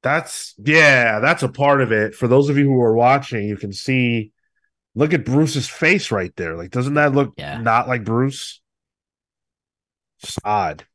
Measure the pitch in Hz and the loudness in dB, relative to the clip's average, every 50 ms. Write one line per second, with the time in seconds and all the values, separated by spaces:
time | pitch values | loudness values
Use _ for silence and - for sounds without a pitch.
0 | - 131 143 165 165 - - - - - _ - 104 143 151 160 156 147 135 123 | -2 -2 -2 -2 -4 -6 -14 -14 -14 -16 _ -6 -2 2 4 6 6 6 6 4
1 | 120 117 107 107 120 147 170 - 143 - - - 139 143 143 139 131 107 110 107 | 2 2 0 0 0 0 0 0 -2 -4 -2 0 2 2 4 2 2 2 2 0
2 | 107 107 - - 127 117 127 139 143 143 143 139 143 139 135 127 120 113 110 113 | 0 -2 -2 -4 0 4 4 4 4 4 2 2 2 2 2 2 4 4 4 4
3 | 120 123 135 139 135 - 123 110 101 104 104 98 - 101 95 - - - 131 127 | 4 4 4 2 0 -6 -8 -6 -6 -6 -6 -8 -8 -12 -12 -8 -4 -2 0 0
4 | 123 120 117 113 107 107 _ _ _ _ _ _ _ _ _ _ _ _ _ 110 | 0 0 0 -2 -4 -8 _ _ _ _ _ _ _ _ _ _ _ _ _ -2
5 | 147 156 180 147 104 120 131 143 160 143 - 139 123 - - - 165 165 185 185 | 0 0 0 -2 -2 0 2 2 2 2 -2 -4 -6 -6 -6 -2 0 2 2 0
6 | - - 113 98 90 87 _ - 90 80 80 85 90 92 - 123 123 139 143 151 | -2 -4 -4 -4 -4 -6 _ -8 -8 -8 -8 -10 -12 -6 -6 -4 -4 -2 0 2
7 | 147 147 135 143 143 143 _ - - 143 143 117 113 117 113 120 - - 127 120 | 2 2 2 0 0 -2 _ -14 -12 -12 -10 -4 -2 0 0 0 0 -2 -4 -6
8 | 101 110 113 120 131 135 135 - - - - _ _ _ _ _ _ _ _ _ | -4 -2 0 0 0 -2 -4 -8 -14 -16 -18 _ _ _ _ _ _ _ _ _
9 | _ _ _ _ _ _ _ _ _ _ _ _ _ _ _ _ _ _ _ _ | _ _ _ _ _ _ _ _ _ _ _ _ _ _ _ _ _ _ _ _
10 | _ _ _ _ - - - - - 104 214 208 92 78 76 80 - _ | _ _ _ _ -16 -12 -12 -10 -4 -2 -2 -2 -2 -4 -6 -10 -18 _